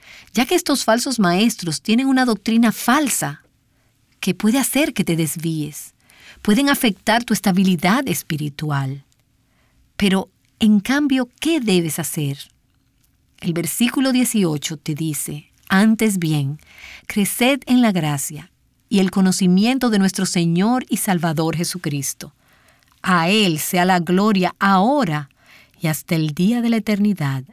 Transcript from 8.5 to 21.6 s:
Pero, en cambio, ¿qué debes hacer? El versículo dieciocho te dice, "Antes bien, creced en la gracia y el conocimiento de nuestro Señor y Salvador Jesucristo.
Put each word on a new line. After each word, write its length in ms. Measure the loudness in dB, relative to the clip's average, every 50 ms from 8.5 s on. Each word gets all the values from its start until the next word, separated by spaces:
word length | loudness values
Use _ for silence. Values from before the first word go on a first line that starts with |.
| -8 -6 -6 -4 -2 -2 -2 -4 -6 -10 -14 _ _ _ _ _ _ _ _ _ _ _ _ _ _ _ _ _ _ -2
Pero, 320 | 0 2 2 0 -2 -4 _ _ _ _ _ 0
en 200 | 4 4 4 4
cambio, 480 | 2 2 0 0 2 2 0 0 -2 -4 _ -6
¿qué 180 | -2 0 0 0
debes 400 | 0 2 2 2 2 0 -4 -6
hacer? 380 | -6 -6 -4 -4 -4 -4 -4 -8 -12 -20 _ _ _ _ _ _ _ _ _ _ _ _ _ _ _ _ _ _
El 100 | -6 -6
versículo 640 | -4 -4 -4 -4 -2 -2 -2 -2 0 0 0 0 2
dieciocho 640 | 0 0 0 0 0 0 0 0 -2 -4 -8 -10 -10
te 180 | -8 -8 -6
dice, 560 | -4 -4 -6 -4 -6 -8 -8 -10 -12 -14 _ _ _ _ -2
"Antes 520 | 2 2 4 4 4 2 2 0 0 0
bien, 380 | 0 0 0 0 0 -2 -4 -8 -12 _ -20 -20 -20 -20 -20 -20 -14
creced 580 | -8 -2 -2 -2 -2 0 0 2 2 2 0 0
en 160 | 2 2 4
la 100 | 4 4
gracia 580 | 2 0 0 -2 -2 -4 -6 -8 -10 -12 -16 -18 _ _ _ _ _ _ _ -2
y 120 | 0 2
el 120 | 2 2
conocimiento 760 | 2 2 2 2 2 2 2 4 4 4 4 2 2 0 0 0
de 100 | 2 2
nuestro 260 | 2 0 0 -2 -4
Señor 600 | -2 0 0 0 0 2 2 2 2 0 -2 -2 -4
y 100 | -4 -4
Salvador 600 | -2 -2 -2 0 0 -2 -2 0 -2 -2 -2
Jesucristo. 760 | -4